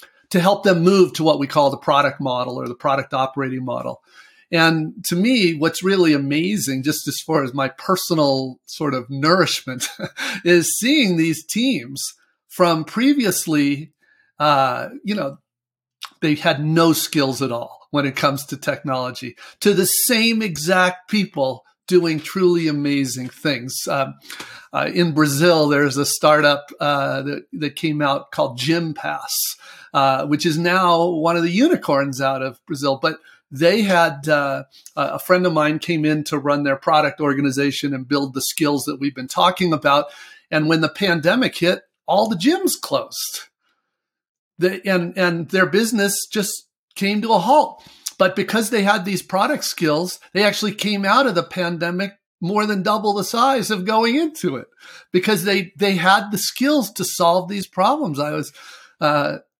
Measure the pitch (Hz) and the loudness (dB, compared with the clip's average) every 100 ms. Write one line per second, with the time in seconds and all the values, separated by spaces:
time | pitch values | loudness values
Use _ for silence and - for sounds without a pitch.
0 | - _ - 185 180 202 202 170 175 196 | -20 _ -2 2 2 4 4 4 4 6
1 | 175 - 160 143 135 156 139 127 - 143 | 4 2 2 2 0 2 2 2 0 2
2 | 143 - 135 123 127 127 127 123 147 135 | 2 -2 -4 -4 -4 -6 -10 -4 -2 -2
3 | 127 131 135 143 131 131 127 123 - 120 | -2 -4 -4 -4 -6 -6 -6 -6 -8 -10
4 | _ - - _ - 170 165 160 156 - | _ -20 -20 _ -4 2 2 2 -2 -6
5 | - 175 226 254 180 156 160 160 185 196 | -4 0 2 4 2 2 -2 0 0 4
6 | 165 143 139 147 180 208 127 131 131 147 | 4 2 0 -2 -2 -2 -4 -4 -2 -4
7 | - - - 156 135 139 135 - - 185 | -6 -8 -2 -2 -2 -4 -4 -4 -4 -2
8 | - 165 143 135 131 127 - - 151 131 | 0 0 2 0 -4 -10 -16 -6 -4 -4
9 | 117 139 151 185 151 - - 127 - - | -6 -2 2 4 2 -2 -8 -8 -10 -10
10 | - - 269 208 175 175 156 - 233 302 | -12 -10 -10 -4 4 4 4 0 2 2
11 | 214 170 165 156 - 208 262 185 123 135 | 2 2 0 0 -4 -2 0 -2 -6 -10
12 | - - _ _ _ - 175 160 147 220 | -12 -14 _ _ _ 0 0 0 -2 0
13 | 262 285 214 - 170 151 143 143 156 _ | 2 2 2 -2 0 0 0 -2 -8 _
14 | _ _ _ - 151 139 131 123 123 269 | _ _ _ -2 2 4 2 -2 -8 -10
15 | 214 208 139 139 _ _ _ _ _ _ | -6 -6 -6 -10 _ _ _ _ _ _
16 | - - 160 147 175 143 151 165 165 151 | -20 -4 -2 0 0 0 0 4 4 2
17 | - 156 135 123 131 120 120 - _ 147 | 0 0 0 -2 -4 -6 -10 -16 _ -2
18 | 139 131 147 139 - 135 - 127 147 131 | -2 0 0 0 -8 -8 -6 -6 -4 -4
19 | 127 120 123 - - - 208 185 190 - | -6 -8 -14 -16 -20 0 2 2 2 0
20 | - 233 226 226 220 147 156 185 185 - | 0 2 2 0 -2 -4 0 2 2 0
21 | - 214 185 147 131 120 _ _ - 180 | -4 -2 -2 -2 -2 -4 _ _ 2 2
22 | 170 156 - 190 180 175 160 147 143 143 | 4 -2 -4 0 2 2 0 0 0 0
23 | 135 123 127 - 156 127 127 - - 143 | -2 -4 -10 -6 -4 -4 -6 -8 -4 -4
24 | 139 139 - - - - - 139 151 180 | -4 -8 -18 -18 -18 -20 -8 -4 -2 0
25 | 170 151 151 139 175 160 147 143 147 131 | 0 2 2 4 4 4 4 4 2 0
26 | 143 - 156 151 147 143 - - 147 143 | -2 2 4 6 4 2 -4 -6 -2 -2
27 | 139 135 139 143 - - 147 - 160 151 | -2 -4 -6 -8 -10 -8 -6 -4 -4 0
28 | 143 143 - - 143 123 131 170 165 143 | 0 0 -4 -4 -4 -4 -2 0 -2 -6
29 | 76 73 - - - - - - - 143 | -8 -8 -6 -6 -6 -8 -18 -20 -6 0
30 | 135 131 147 147 170 156 175 185 175 170 | 2 2 0 0 0 0 0 2 4 2
31 | 170 165 165 170 170 185 311 359 - 139 | 2 0 0 0 0 2 2 2 0 0
32 | 139 127 135 135 131 120 - 143 139 135 | 0 -2 -2 -2 -6 -10 -12 -4 -2 0
33 | 160 - _ _ - 135 175 214 202 175 | -2 -4 _ _ -12 0 2 4 4 4
34 | 165 143 147 147 143 135 139 _ - - | 2 0 0 0 0 -4 -8 _ -10 -4
35 | 143 147 - 180 180 160 151 156 - 165 | -4 -2 2 2 2 2 0 0 -2 0
36 | 151 156 147 147 143 143 143 135 - 151 | 0 0 -2 -4 -2 0 0 -2 2 2
37 | 147 - 147 139 143 131 143 135 143 135 | 2 0 -2 2 0 0 -2 -2 -4 -4
38 | 127 143 139 131 - - 147 143 147 139 | -2 -2 -2 -4 -6 -2 0 0 -4 -6
39 | 139 131 131 - 175 185 180 151 147 143 | -6 -6 -6 0 0 2 0 2 2 2
40 | 147 - - - - 156 156 165 151 - | 0 -8 -20 -20 -4 -2 2 2 0 -2
41 | 196 165 156 233 226 - 170 196 _ _ | -2 0 2 2 0 0 0 0 _ _
42 | - 180 220 185 226 381 370 - - 135 | -2 0 2 2 2 2 0 -4 -4 -4
43 | 110 - - - - _ _ _ _ _ | -4 -10 -10 -12 -16 _ _ _ _ _
44 | _ _ _ _ _ - 185 190 196 185 | _ _ _ _ _ -2 -2 -2 -2 0
45 | 175 190 180 170 156 190 170 190 226 226 | 0 -2 0 -2 -2 0 2 2 0 0
46 | 202 196 - 214 196 - - _ _ - | 0 -2 -4 -4 -4 -6 -14 _ _ -6
47 | 196 208 220 208 185 302 294 - - - | -2 -2 2 2 4 4 2 -4 -20 -16
48 | - - 185 196 185 220 208 226 196 214 | -8 0 0 0 -2 -2 0 0 2 2
49 | 180 185 - 185 226 - - - 160 151 | 0 -6 -2 -2 0 -2 -6 -2 0 0
50 | 180 - _ 185 208 202 214 208 202 202 | -2 -8 _ 0 0 0 -4 -4 -4 -2
51 | 196 233 269 170 - 185 175 170 170 180 | 2 4 4 0 -4 -4 -4 -4 -4 -4
52 | 196 - _ - 165 208 214 202 185 214 | -6 -10 _ -10 -4 -2 0 0 0 0
53 | 208 202 180 233 269 269 196 208 185 220 | 0 -2 -2 0 2 2 0 -4 0 2
54 | 226 269 330 - 175 131 - _ - - | 2 2 -2 -2 -6 -6 -10 _ -20 -20
55 | - 180 196 202 196 196 175 143 196 185 | -4 -2 0 0 0 -2 -2 -2 0 2
56 | 180 208 208 208 - - 269 302 196 - | 4 4 2 -6 -6 -2 2 2 0 -4
57 | 180 - 170 180 175 202 190 - 202 302 | -6 0 2 2 0 -8 -8 0 0 0
58 | 233 139 147 156 139 - - - - - | -2 -4 -4 -4 -6 -12 -20 -20 -20 -2
59 | 151 147 147 - _ | 0 2 0 -4 _